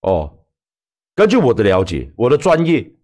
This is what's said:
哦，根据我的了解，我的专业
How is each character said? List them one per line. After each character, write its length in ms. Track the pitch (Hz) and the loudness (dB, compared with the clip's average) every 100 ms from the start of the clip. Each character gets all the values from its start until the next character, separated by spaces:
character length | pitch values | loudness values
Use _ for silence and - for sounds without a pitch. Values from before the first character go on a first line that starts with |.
哦， 440 | - 90 73 - _ _ _ _ _ _ _ - | -2 -4 -6 -14 _ _ _ _ _ _ _ -2
根 120 | 214 | 2
据 80 | 247 | 2
我 140 | 143 | 2
的 120 | 110 | 2
了 200 | 101 95 | 2 2
解， 300 | 92 80 62 - | 0 -6 -10 -4
我 140 | 117 | 0
的 80 | 143 | 0
专 260 | - 165 | 0 0
业 300 | 165 160 - _ | 0 -2 -4 _